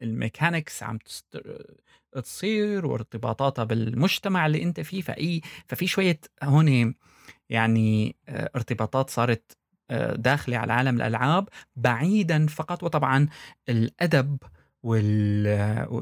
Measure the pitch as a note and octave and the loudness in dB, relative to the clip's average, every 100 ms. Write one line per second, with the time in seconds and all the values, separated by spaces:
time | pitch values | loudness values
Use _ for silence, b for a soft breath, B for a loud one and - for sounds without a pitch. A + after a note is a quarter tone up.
0 | A#2 A2+ A2+ - E3 E3+ D3+ - G#2+ A2 | -6 -4 -4 -2 -2 0 -6 -10 -10 -10
1 | - - - - - - - - _ b | -12 -18 -16 -16 -14 -16 -18 -20 _ b
2 | b C3+ - - G3 G#3+ G#3 G3+ D#3 A#2+ | b -12 -10 -6 -2 0 0 0 -2 -2
3 | A2+ - A2+ A2+ C3+ C3 A2+ A#2 A2+ A#2+ | -4 -6 -4 0 0 0 0 0 0 2
4 | E3 - G3+ F#3 D#3 D#3 E3+ E3+ D#3 F#3+ | 0 0 -2 2 2 2 -2 -4 -6 -8
5 | - - E3+ E3 B B B - F3+ - | -6 -4 -4 -4 B B B -6 -4 2
6 | F#3+ D#3+ - - C#3+ C#3+ D#3 B2+ A#2 - | 2 2 -4 -8 2 6 6 6 2 -2
7 | B B B B - A#2 A2+ A2+ A2 A2 | B B B B -4 0 4 4 4 2
8 | A2 - - G#2+ G#2+ B2+ A2+ A2+ A2 C3 | 0 -4 -10 -8 -6 -4 -4 -4 -2 0
9 | C3+ - A#2 A2+ _ _ _ _ - B2 | -2 0 0 0 _ _ _ _ -8 -4
10 | A#2 G#2+ A#2+ C#3+ - A#2+ A2+ A#2 C3 A#2+ | -2 0 0 0 -2 -4 0 0 2 0
11 | A#2 A2+ B2+ E3+ G3+ B B - B2 A#2 | 0 0 2 0 -2 B B -2 0 2
12 | E3 G#3+ E3+ D#3 D3+ - D#3 F3 F3 D#3 | 2 2 2 2 2 0 -8 -6 -2 0
13 | C3+ C3+ D3 B B B - A#2 A2+ - | 2 4 2 B B B -4 0 0 0
14 | F3 D#3 C3+ C#3 - b b b A#2 A2+ | 2 2 2 -2 -8 b b b -2 0
15 | G#2 G#2+ G#2 G#2 G#2 G#2 G#2 A2 - A#2 | 2 2 2 2 2 0 0 -2 -4 -6